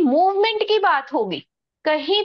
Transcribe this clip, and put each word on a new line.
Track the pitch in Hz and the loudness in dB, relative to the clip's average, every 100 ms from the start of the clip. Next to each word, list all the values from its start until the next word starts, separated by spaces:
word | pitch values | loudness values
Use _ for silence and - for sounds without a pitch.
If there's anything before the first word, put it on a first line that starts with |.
movement | 285 294 381 392 440 427 427 | 2 2 2 2 0 -2 0
की | 427 | 2
बात | 392 285 - | 2 0 -2
होगी, | 262 196 156 - _ _ _ | -4 -4 -6 -12 _ _ _
कहीं | 311 311 285 415 | -4 -2 0 -2